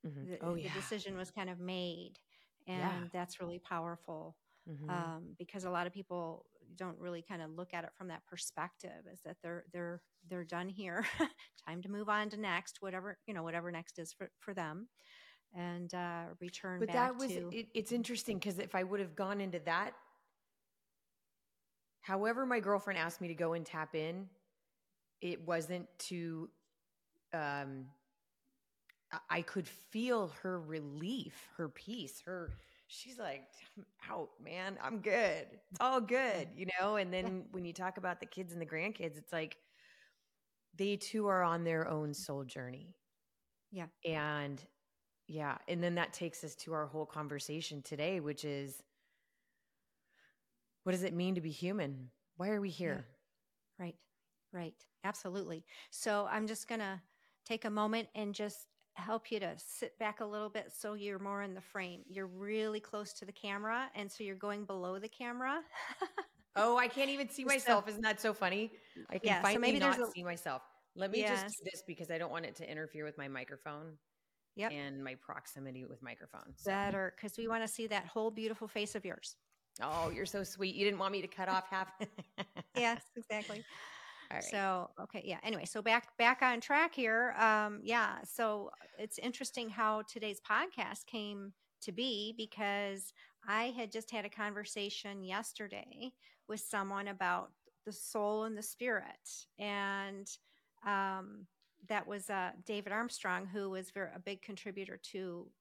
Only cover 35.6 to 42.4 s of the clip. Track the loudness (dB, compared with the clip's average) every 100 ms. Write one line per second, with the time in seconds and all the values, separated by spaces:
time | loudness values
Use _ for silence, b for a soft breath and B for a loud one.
35.6 | _ 2 6 6 6 4 6 2 0 -4
36.6 | -2 4 4 6 4 2 2 -2 -4 -4
37.6 | -4 -2 -2 0 -2 -2 -4 -6 -6 -4
38.6 | -2 0 0 0 -4 -4 -4 -2 -2 -6
39.6 | b b b b b b b _ _ _
40.6 | _ 0 2 2 0 2 4 6 6 4
41.6 | 4 4 2 2 0 -2 -2 -4